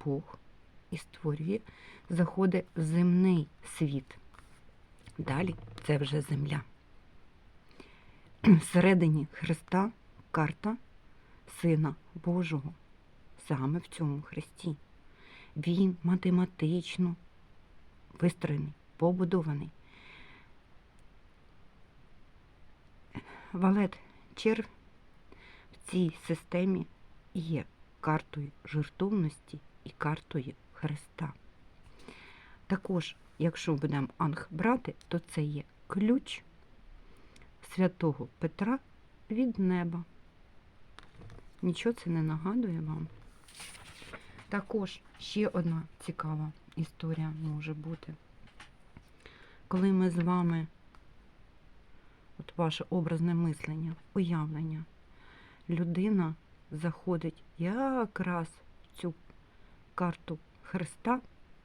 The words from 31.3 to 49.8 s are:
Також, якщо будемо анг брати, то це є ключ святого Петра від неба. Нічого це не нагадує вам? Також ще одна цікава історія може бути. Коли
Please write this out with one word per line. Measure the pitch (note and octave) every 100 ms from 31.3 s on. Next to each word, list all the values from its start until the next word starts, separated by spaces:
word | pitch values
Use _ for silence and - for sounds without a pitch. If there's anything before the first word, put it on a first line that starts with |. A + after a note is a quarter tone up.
| - - - - - - - - - - - - - -
Також, | F#3+ - F3+ - - - -
якщо | E3 - -
будемо | D3 D3 C#3+ C3 -
анг | D#3+ D#3 -
брати, | D#3+ A3 B3+ - - -
то | E3+
це | - -
є | D3 D3 - - -
ключ | F#3+ G#3+ C4 - - - - - - - - - - - - - - - -
святого | F3+ - D#3+ C#3 - -
Петра | D#3+ - G3+ C4 - - - - -
від | A3 B3+ A3+
неба. | F#3 F3+ E3+ E3+ E3+ - - - - - - - - - - - - - - -
Нічого | F3+ E3 A3+
це | A#3 F3
не | E3
нагадує | D#3 D#3 F3 A#3 A3 E3
вам? | D#3 D#3 D#3 - - - - - - - - - - - - - -
Також | G3+ G3 G#3+ F#3+ - - -
ще | - G#3 G#3+
одна | - E3+ D#3+ D#3 -
цікава | - E3 D#3 D#3 D#3 - - -
історія | D#3+ - D#3+ D#3+ D#3 D#3
може | D#3 D3+ D#3
бути. | D3+ D#3 D#3+ - D#3 - - - - - - - - - - - - - - -
Коли | F#3